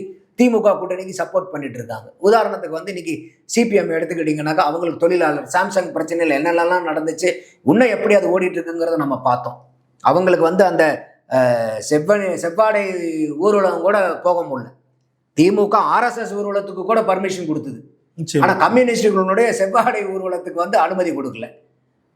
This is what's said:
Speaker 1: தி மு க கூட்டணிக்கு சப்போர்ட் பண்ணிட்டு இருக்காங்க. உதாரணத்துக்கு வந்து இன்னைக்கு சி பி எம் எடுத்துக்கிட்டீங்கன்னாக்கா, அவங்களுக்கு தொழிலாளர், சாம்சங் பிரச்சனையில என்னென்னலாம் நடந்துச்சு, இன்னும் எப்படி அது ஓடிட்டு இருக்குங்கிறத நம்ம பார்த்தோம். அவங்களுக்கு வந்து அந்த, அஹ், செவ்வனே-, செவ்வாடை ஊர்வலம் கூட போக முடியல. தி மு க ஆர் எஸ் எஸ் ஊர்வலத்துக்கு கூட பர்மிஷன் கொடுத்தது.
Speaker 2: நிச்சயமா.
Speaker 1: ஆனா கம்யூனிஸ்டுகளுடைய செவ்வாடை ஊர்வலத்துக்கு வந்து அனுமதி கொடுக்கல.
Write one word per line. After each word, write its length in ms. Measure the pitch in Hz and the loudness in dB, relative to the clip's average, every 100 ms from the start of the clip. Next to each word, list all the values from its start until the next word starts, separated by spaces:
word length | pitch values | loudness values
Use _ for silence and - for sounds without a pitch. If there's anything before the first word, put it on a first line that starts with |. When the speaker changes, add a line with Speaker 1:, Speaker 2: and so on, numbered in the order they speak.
| 190 - _ | -8 -14 _
Speaker 1:
தி 140 | - 247 | 0 2
மு 120 | 226 | 4
க 100 | 202 | 2
கூட்டணிக்கு 440 | 190 180 185 190 165 | 0 -2 -6 -8 -6
சப்போர்ட் 280 | 170 185 180 | -4 -4 -4
பண்ணிட்டு 280 | 147 135 120 | -6 -10 -10
இருக்காங்க. 340 | 113 110 - - | -10 -12 -14 -2
உதாரணத்துக்கு 560 | 196 226 202 151 170 160 | 4 4 4 -4 -8 -8
வந்து 140 | 185 | -10
இன்னைக்கு 200 | 180 160 156 - _ | -10 -8 -8 -10 _
சி 220 | - 226 233 | -4 0 2
பி 100 | 202 | 2
எம் 140 | 165 | 0
எடுத்துக்கிட்டீங்கன்னாக்கா, 760 | 165 165 170 156 151 151 160 156 | -2 -4 -2 -2 -2 -2 0 0
அவங்களுக்கு 320 | 160 175 147 | 0 -4 0
தொழிலாளர், 480 | 170 180 160 147 127 | 2 2 2 0 -2
சாம்சங் 400 | 175 196 196 175 | -2 0 -2 -2
பிரச்சனையில 460 | 151 156 170 165 139 | -4 -4 -2 0 0
என்னென்னலாம் 500 | 165 170 170 180 170 | 0 0 2 0 -2
நடந்துச்சு, 440 | 156 156 160 180 - - _ | -4 -4 -2 -2 -4 -8 _
இன்னும் 240 | - 208 247 | 2 4 4
எப்படி 260 | 202 214 | 2 2
அது 260 | 202 175 185 | 2 4 0
ஓடிட்டு 180 | 185 170 | 0 -4
இருக்குங்கிறத 380 | 165 165 165 165 | -8 -4 -2 -2
நம்ம 240 | 139 131 | -2 -2
பார்த்தோம். 380 | 131 123 123 - _ _ _ _ | 0 0 -2 -12 _ _ _ _
அவங்களுக்கு 440 | - 156 185 175 | 2 4 4 4
வந்து 200 | 165 185 | 4 4
அந்த, 200 | 190 165 156 123 - _ _ | 4 4 2 0 -6 _ _
அஹ், 480 | 131 127 120 113 110 104 | 2 2 2 -2 -6 -2
செவ்வனே-, 440 | 151 160 208 196 | 0 2 0 0
செவ்வாடை 500 | 160 170 165 220 214 196 185 170 160 151 147 | -4 -4 0 2 2 -2 -4 -4 -4 -4 0
ஊர்வலம் 420 | 196 208 185 170 | 2 4 2 0
கூட 180 | 175 208 180 160 | 0 2 0 0
போக 240 | 175 175 | 0 0
முடியல. 280 | 156 131 117 - _ _ _ _ _ - | -2 -6 -10 -16 _ _ _ _ _ 2
தி 140 | 170 | 4
மு 180 | 208 208 | 4 2
க 80 | 214 | 2
ஆர் 280 | 156 180 | 2 2
எஸ் 140 | 240 226 | 0 -2
எஸ் 160 | 208 | -6
ஊர்வலத்துக்கு 500 | 202 202 202 196 185 | -6 -4 -4 -4 -6
கூட 160 | 185 220 | -2 0
பர்மிஷன் 460 | - 185 196 180 165 | 2 0 -2 -6 -6
கொடுத்தது. 320 | 151 131 117 - _ _ - | -6 -8 -12 -16 _ _ -12
Speaker 2:
நிச்சயமா. 220 | 160 147 | -4 2
Speaker 1:
ஆனா 120 | 139 143 | 2 4
கம்யூனிஸ்டுகளுடைய 880 | 165 233 247 233 208 190 185 190 233 | 2 4 2 2 2 2 2 2 2
செவ்வாடை 560 | 190 190 233 226 220 202 | 2 0 2 2 0 -4
ஊர்வலத்துக்கு 540 | 190 185 175 - 151 | -6 -6 -6 -6 -6
வந்து 140 | 180 208 | 0 2
அனுமதி 320 | 156 185 175 | 2 0 -2
கொடுக்கல. 360 | 139 131 113 117 - _ _ _ _ _ | -4 -6 -10 -14 -16 _ _ _ _ _